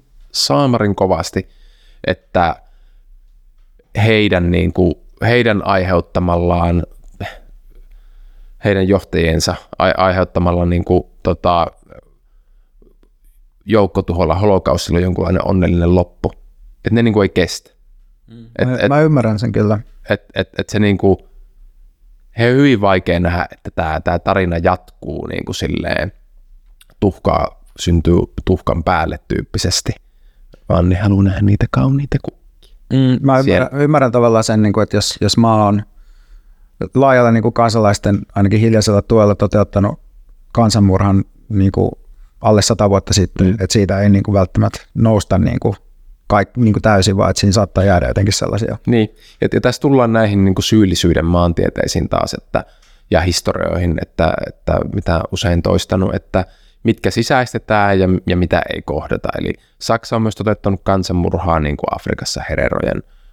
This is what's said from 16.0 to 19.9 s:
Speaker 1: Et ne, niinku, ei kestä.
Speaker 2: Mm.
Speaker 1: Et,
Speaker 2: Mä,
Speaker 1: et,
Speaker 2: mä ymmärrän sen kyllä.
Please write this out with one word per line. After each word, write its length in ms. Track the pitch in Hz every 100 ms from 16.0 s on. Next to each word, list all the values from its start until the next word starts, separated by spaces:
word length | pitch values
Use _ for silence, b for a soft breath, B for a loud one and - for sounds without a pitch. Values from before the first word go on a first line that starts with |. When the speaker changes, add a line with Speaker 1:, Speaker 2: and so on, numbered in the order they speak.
| 87 - - - - - - -
Speaker 1:
Et 80 | -
ne, 100 | 113
niinku, 200 | 117 107
ei 60 | 98
kestä. 420 | - 85 - - _ _ - _ _ _
Speaker 2:
Mm. 200 | 117 113 -
Speaker 1:
Et, 100 | 127
Speaker 2:
Mä, 80 | 127
Speaker 1:
et, 80 | 104
Speaker 2:
mä 120 | 147
ymmärrän 380 | 156 147 110 107
sen 140 | 113
kyllä. 260 | 110 104 107 -